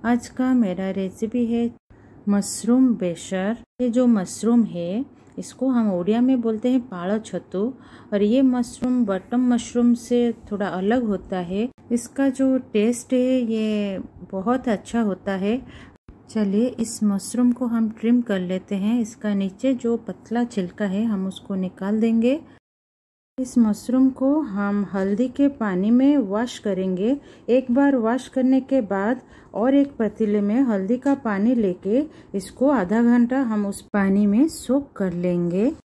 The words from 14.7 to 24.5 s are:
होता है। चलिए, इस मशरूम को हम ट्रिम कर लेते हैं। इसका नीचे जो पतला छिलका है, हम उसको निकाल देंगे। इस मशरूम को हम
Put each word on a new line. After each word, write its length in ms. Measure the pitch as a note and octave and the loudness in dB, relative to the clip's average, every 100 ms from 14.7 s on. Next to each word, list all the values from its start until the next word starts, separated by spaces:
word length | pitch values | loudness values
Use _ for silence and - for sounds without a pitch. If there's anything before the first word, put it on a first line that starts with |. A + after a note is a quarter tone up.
| G3 - A#3 | -4 -2 -2
होता 320 | G#3+ F#3 - | -2 -2 -4
है। 280 | F#3+ G3 B3 - - - - - - - | -2 -2 -2 -6 -20 -20 -20 -20 -20 -8
चलिए, 380 | A3 G3+ G3+ B3 | -2 0 2 0
इस 360 | B3 A#3 - | -2 -8 -2
मशरूम 500 | G#3+ G3 - A#3 B3 | 0 0 -4 0 2
को 140 | A#3+ B3 | 2 -2
हम 240 | A3+ A3 | 0 -2
ट्रिम 300 | A3 A3 B3 | -2 2 2
कर 180 | A#3+ F#3+ | 2 -4
लेते 360 | F3+ F#3 F#3 | -2 -6 -4
हैं। 260 | G3+ G3+ B3 | -4 0 -2
इसका 340 | G#3+ - G#3+ | -2 -6 -4
नीचे 400 | G3+ G3 F#3+ C4 | -2 -2 -2 -2
जो 220 | B3 A#3 A#3 | 0 -2 -2
पतला 480 | - F#3 - A#3 | -6 -14 -6 -4
छिलका 400 | A#3+ - F3 - | -2 -4 -6 -4
है, 200 | G3+ G3 | -4 -2
हम 220 | A3+ G3+ F#3+ | -2 -2 -4
उसको 280 | F#3 - | -8 -8
निकाल 460 | F#3+ F#3 - G3 G#3+ | -4 -4 -6 -4 0
देंगे। 400 | A3+ A3+ A#3 D4+ - - _ _ _ _ _ _ _ - | 2 2 2 0 -4 -20 _ _ _ _ _ _ _ -10
इस 180 | B3+ B3 | -2 2
मशरूम 500 | A3 G#3 - B3+ C4 | 2 0 -2 2 2
को 300 | C4 C4 D4+ | 2 0 0
हम 440 | C4 | -2